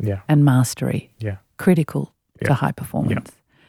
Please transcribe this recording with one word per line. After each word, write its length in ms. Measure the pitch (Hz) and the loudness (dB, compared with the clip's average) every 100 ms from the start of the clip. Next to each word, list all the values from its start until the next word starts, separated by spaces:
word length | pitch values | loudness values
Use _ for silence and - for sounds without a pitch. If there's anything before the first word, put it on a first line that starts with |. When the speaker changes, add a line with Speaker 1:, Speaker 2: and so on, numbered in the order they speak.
Speaker 1:
Yeah. 200 | 107 98 - | -4 -4 0
Speaker 2:
and 160 | 151 | 4
mastery, 680 | 143 127 127 - 127 - - - | 6 4 2 -2 -6 -6 -8 -10
Speaker 1:
Yeah. 160 | 110 101 _ - | -10 -10 _ -4
Speaker 2:
critical 540 | - 175 151 139 - _ _ - | 2 2 2 -4 -8 _ _ -6
to 80 | - | -2
Speaker 1:
Yeah. 40 | |
Speaker 2:
high 180 | 131 - | 0 -2
performance. 580 | - - - - - - | -6 -8 -4 -2 -4 -6
Speaker 1:
Yeah. 120 | - _ _ | -16 _ _